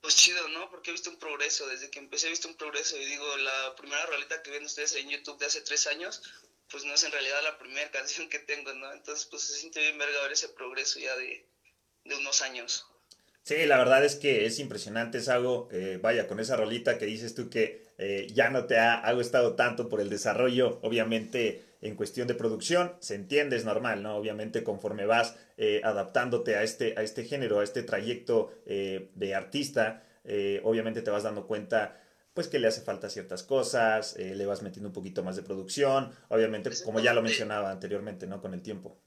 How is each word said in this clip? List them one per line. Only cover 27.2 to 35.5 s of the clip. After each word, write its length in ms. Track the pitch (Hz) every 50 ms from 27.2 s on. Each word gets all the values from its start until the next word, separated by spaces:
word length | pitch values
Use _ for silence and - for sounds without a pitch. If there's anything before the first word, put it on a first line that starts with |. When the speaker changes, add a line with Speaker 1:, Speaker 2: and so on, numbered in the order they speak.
| 113
Speaker 2:
género, 340 | - 147 139 131 113 104 104
a 40 | 104
este 180 | 101 - 123
trayecto, 720 | 113 - - 98 104 113 120 117 - - 120 113 - - - - - -
eh, 420 | 101 98 98 95 95 95 95 - _
de 180 | - 104 98 98
artista, 680 | 95 95 - - 143 139 - - 127 110 110 113 - - _ _ _ _
eh, 380 | - 104 104 98 98 101 101 -
obviamente 380 | 110 113 113 110 113 110 117
te 80 | 110 107
vas 140 | 101 104 104
dando 240 | 110 104 104 92 95
cuenta, 520 | 107 104 104 90 117 110 104 - - - - _ _ _ _ _ _
pues, 120 | - 165 -
que 120 | - 139
le 80 | 117 110
hace 140 | 110 -
falta 280 | - - 98 - - 101
ciertas 320 | - 104 90 - 92 92
cosas, 720 | - - 135 135 120 - - 123 113 110 110 110 107 - - -
eh, 180 | 95 95 95
le 100 | 98 101
vas 160 | 98 101 95
metiendo 280 | 104 98 90 98 104 101
un 40 | 90
poquito 300 | 104 92 98 90 - 90
más 120 | 92 92
de 60 | 98
producción, 720 | - -